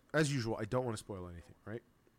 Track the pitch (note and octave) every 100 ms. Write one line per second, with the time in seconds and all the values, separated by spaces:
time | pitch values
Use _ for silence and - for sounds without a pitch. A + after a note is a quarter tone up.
0 | _ D3 D3+ C#3+ A2+ G#2+ G#2+ B2+ B2+ G#2+
1 | - G2 F2+ F2 - - - A#2 - _
2 | _